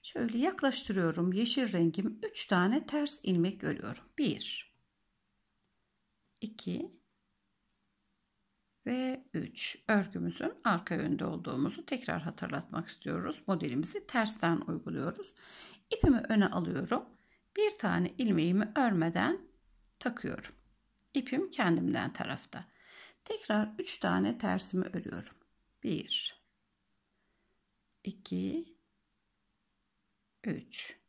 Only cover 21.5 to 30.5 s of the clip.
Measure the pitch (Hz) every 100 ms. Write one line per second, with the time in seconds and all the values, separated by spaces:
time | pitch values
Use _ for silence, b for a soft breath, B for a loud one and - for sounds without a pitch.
21.5 | - 202 170 170 - - - - - -
22.5 | - - B B B B B - 427 -
23.5 | 214 214 - - - - 185 196 240 202
24.5 | 185 - 185 - 185 - 175 - - _
25.5 | _ _ _ - 165 - - - - _
26.5 | _ _ _ _ _ _ _ _ _ _
27.5 | _ _ _ _ _ - 190 - 180 190
28.5 | 320 330 330 _ _ _ _ _ _ _
29.5 | _ _ _ _ _ _ _ _ _ 233